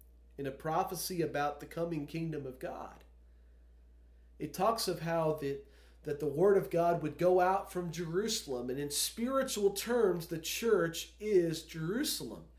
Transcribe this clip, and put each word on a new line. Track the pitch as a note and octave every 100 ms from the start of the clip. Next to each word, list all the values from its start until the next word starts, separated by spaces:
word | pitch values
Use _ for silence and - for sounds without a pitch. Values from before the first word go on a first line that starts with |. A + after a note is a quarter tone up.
| - - - -
in | C3+
a |
prophecy | C3+ D#3+ D#3+ F#3+ E3+ - F3+
about | D3+ C#3+ D3 D3
the | D3+
coming | - E3+ E3 C#3+
kingdom | D#3+ E3 D3+ C3
of | C3
God, | F3 - - - - - - - - - - - - - - - - -
it | -
talks | - G3+ A3+ -
of | D#3+
how | D#3+ E3 D#3 D3
the, | C#3 C#3 - - - -
that | - C#3+
the | D3
word | C3+ F#3+ G3
of | -
God | E3 E3+ E3+
would | D3+ -
go | F3 F#3
out | F3+ G3 -
from | F3+ F3
Jerusalem, | D#3 E3+ E3+ A3 - - B2+ B2
and | C3
in | -
spiritual | - - - A#3+ C4+ C4 G#3 G3
terms, | G3 G#3+ B3 G#3+ E3+ E3
the | D#3+
church | - - A#3 G3+ E3 E3 - -
is | G#3 G3 E3+ D#3
Jerusalem. | - E3 D#3+ A3 D4+ - B2 A2 D#3+